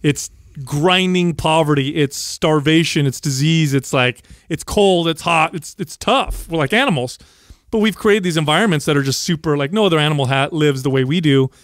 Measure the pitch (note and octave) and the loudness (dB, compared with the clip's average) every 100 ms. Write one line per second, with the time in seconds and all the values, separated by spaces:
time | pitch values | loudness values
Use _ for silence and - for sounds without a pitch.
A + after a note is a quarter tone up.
0 | D3+ - - - - D3 C3 D3 F3 F#3 | -2 -2 -8 -18 -20 -16 -8 0 2 2
1 | F#3 F3+ F3 D3+ D#3+ D#3+ D3+ C#3+ C3+ D#3+ | 2 0 0 -2 0 2 2 0 0 -2
2 | C#3 - - - E3 D3+ C#3 D#3+ D#3 D#3+ | -2 -4 -12 -2 0 2 4 2 2 0
3 | C#3 - D3 C3 D#3 E3 D3+ C#3 - C3+ | -2 -2 -6 0 2 2 2 0 0 0
4 | B2 - _ - - E3 - G#3 G3 F3 | 0 -4 _ -20 -10 -10 -2 2 4 2
5 | E3 D#3 F3 E3 D#3+ F#3 - - F3 - | 0 -2 -2 0 0 -4 -12 -12 -12 -6
6 | - C4 - - - E3 C#3+ A3 C4+ D3 | 0 0 0 -8 -6 -4 0 0 0 0
7 | B2+ - - _ _ - _ A3+ G#3+ - | -4 -10 -20 _ _ -20 _ 0 0 0
8 | G#3+ G#3+ F3+ D#3+ D3+ D#3+ A3 D#3 - C#3+ | 2 2 2 0 0 2 2 2 0 0
9 | C3+ - - D#3+ D#3+ C#3+ C#3+ G#3+ G3 D#3 | 0 -2 -2 -2 -2 -2 -2 0 2 2
10 | D3+ D3 C3 C3+ D3 D#3+ D3 C3+ C3+ C3 | 2 0 0 0 -2 0 0 0 0 0
11 | C3 F3 D#3 C#3 C3 - | 0 0 2 2 2 -4